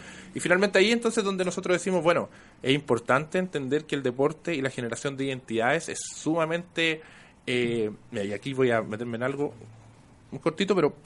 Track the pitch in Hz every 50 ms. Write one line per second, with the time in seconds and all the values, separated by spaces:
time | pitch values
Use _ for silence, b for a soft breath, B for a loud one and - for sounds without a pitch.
0 | B B B B B B B 127 - 160 175 180 196 202 185 196 190 214 233 233
1 | 233 226 226 233 202 196 196 185 185 190 - 202 180 190 180 170 - 196 185 180
2 | 151 170 170 147 101 - b b b b b b - 127 139 147 143 - 123 113
3 | - - 123 135 156 151 - 185 185 185 - 151 135 127 139 151 156 - - 143
4 | 131 127 123 127 139 147 156 - - 170 170 143 131 135 - - 123 117 117 -
5 | - 143 139 131 135 135 131 127 - - 113 113 110 123 143 165 160 - - -
6 | - - - - - 151 160 170 160 156 165 175 175 - - - 165 165 160 156
7 | b b b b b b b b _ - 127 123 120 120 117 117 110 107 107 -
8 | - - - 113 101 101 104 101 - 139 135 131 131 123 117 113 107 - 110 107
9 | 120 120 117 113 123 131 139 139 143 147 - - - - - - - - - -
10 | - - - - - - - 151 - 165 160 - 196 196 208 185 147 143 - -
11 | -